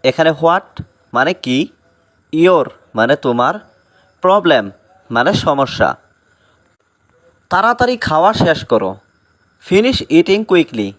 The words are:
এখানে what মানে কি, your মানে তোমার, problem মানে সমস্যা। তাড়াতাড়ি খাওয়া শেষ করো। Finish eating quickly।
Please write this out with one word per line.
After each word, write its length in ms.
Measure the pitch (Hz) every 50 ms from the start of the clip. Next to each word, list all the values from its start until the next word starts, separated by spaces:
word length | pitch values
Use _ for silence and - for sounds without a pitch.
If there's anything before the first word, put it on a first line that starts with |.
| -
এখানে 260 | 131 127 - 160 160 156 147
what 260 | 160 165 175 196 - _ _ - - _ _ _ _ _ -
মানে 160 | 117 135 160 185 - -
কি, 140 | 131 127 135 170 - _ _ _ _ _ _ _ _ _ _ _ _
your 340 | - 156 165 185 185 160 - - - _ _ _ - 113
মানে 160 | 113 120 147
তোমার, 380 | - - 135 120 120 123 139 180 214 - _ _ _ _ _ _ _ _ _ _ _
problem 420 | - 185 190 208 180 170 147 120 101 98 - _ _ _ _ _ _ _
মানে 220 | 123 117 123 160 - 139 -
সমস্যা। 440 | 165 143 139 135 - - - 101 71 - _ _ _ _ _ _ _ _ _ _ _ _ _ _ _ _ _ _ _ _ _ _ _ _ _ _ _ _ _ _ _
তাড়াতাড়ি 440 | - 185 214 233 240 233 247 247 254 233 - -
খাওয়া 220 | 156 156 170 208 - -
শেষ 180 | - 175 156 - -
করো। 260 | - 120 107 95 95 98 - _ _ _ _ _ _ _ _ _ _ _ _ _ -
Finish 320 | 180 196 226 254 254 - - _ 151
eating 260 | 165 175 - 190 208 220 -
quickly। 380 | 190 175 156 - - 113 104 98 101